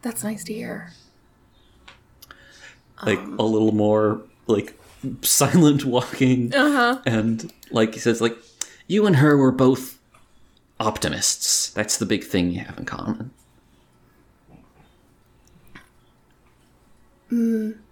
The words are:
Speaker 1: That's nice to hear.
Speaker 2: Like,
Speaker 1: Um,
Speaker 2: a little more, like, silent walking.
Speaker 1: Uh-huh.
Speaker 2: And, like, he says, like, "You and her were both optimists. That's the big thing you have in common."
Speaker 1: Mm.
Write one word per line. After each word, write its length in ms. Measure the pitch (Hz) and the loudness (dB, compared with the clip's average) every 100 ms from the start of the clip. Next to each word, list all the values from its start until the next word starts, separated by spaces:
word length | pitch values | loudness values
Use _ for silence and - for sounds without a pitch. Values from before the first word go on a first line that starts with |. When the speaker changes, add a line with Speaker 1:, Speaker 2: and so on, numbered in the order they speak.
Speaker 1:
That's 200 | 247 226 | -10 -8
nice 220 | 208 220 | -8 -8
to 80 | - | -10
hear. 400 | 214 240 - - - _ _ _ _ _ _ _ _ - - _ _ - - - - - - _ - - | -10 -10 -12 -14 -20 _ _ _ _ _ _ _ _ -20 -20 _ _ -20 -20 -20 -20 -20 -20 _ -8 -2
Speaker 2:
Like, 120 | 98 | -2
Speaker 1:
Um, 180 | 98 104 | -4 -4
Speaker 2:
a 40 | |
little 300 | 110 110 110 | 0 2 2
more, 480 | 107 104 107 107 110 - _ - | 2 2 2 2 -2 -8 _ -2
like, 320 | 104 - - - - 135 123 | -2 -2 -14 -20 -14 -12 -8
silent 640 | - - 139 180 151 139 139 | -2 2 4 6 6 4 2
walking. 680 | 123 120 - 131 127 120 | -2 -2 0 2 2 0
Speaker 1:
Uh-huh. 460 | 285 294 285 240 254 - | 2 2 2 0 0 -2
Speaker 2:
And, 440 | 110 110 113 - - - | 0 0 -2 -6 -18 -6
like, 240 | - 110 | 0 0
he 60 | - | 0
says, 200 | 120 113 | -2 0
like, 160 | 117 - - _ - - _ | -2 -4 -20 _ -14 -14 _
"You 200 | 190 208 | 0 4
and 100 | 151 | 6
her 180 | 147 143 | 6 6
were 120 | 131 | 4
both 480 | 127 131 131 - - _ _ _ _ _ _ _ _ | 4 2 2 -4 -18 _ _ _ _ _ _ _ _
optimists. 920 | 110 107 85 71 - - - - - | -4 -2 -6 -2 -4 -2 -2 -2 -2
That's 260 | - 104 - | -6 -4 -4
the 80 | |
big 180 | 104 101 | -2 -4
thing 280 | - 98 87 | -2 -2 -2
you 100 | 90 | -4
have 160 | - - | -10 -14
in 60 | |
common." 460 | - - - 113 117 _ _ _ _ _ _ _ _ _ _ _ _ - _ _ _ _ _ _ _ _ _ _ - - _ _ _ _ _ _ _ _ _ _ _ _ _ _ _ | -12 -10 -8 -8 -10 _ _ _ _ _ _ _ _ _ _ _ _ -20 _ _ _ _ _ _ _ _ _ _ -20 -20 _ _ _ _ _ _ _ _ _ _ _ _ _ _ _
Speaker 1:
Mm. 460 | 240 233 226 220 220 _ | -2 0 -2 -4 -10 _